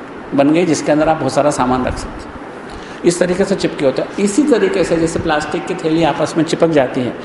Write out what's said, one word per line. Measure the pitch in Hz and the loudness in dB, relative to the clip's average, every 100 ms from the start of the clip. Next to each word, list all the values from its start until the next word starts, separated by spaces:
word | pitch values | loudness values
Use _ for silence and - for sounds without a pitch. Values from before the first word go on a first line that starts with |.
| - - - 139 | -16 -14 -2 2
बन | 139 | 4
गई | 160 170 | 4 2
जिसके | 143 170 | 2 2
अंदर | 151 156 | 2 2
आप | 156 | 0
बहुत | 131 | 0
सारा | 139 143 | 2 2
सामान | - 127 127 120 | 2 0 0 -2
रख | - | -4
सकते | - - | -8 -10
हैं। | - - - - - - - - | -14 -14 -14 -14 -14 -14 -14 -4
इस | 175 170 | 0 2
तरीके | 180 180 - | 0 0 0
से | 175 | 0
चिपके | 156 135 135 | -2 0 0
होते | 131 | 0
हैं। | - - | -4 -2
इसी | 202 302 | 0 2
तरीके | 285 214 190 190 | 2 2 4 2
से | - 170 | 2 2
जैसे | 165 - | 0 -2
प्लास्टिक | 165 151 - 175 - | 0 0 -2 -6 -6
की | 175 | -4
थैली | 160 160 156 | 0 2 2
आपस | 139 151 165 | 2 0 0
में | |
चिपक | 156 151 170 | 0 2 4
जाती | 147 127 131 | 4 2 0
है, | 120 - | -4 -4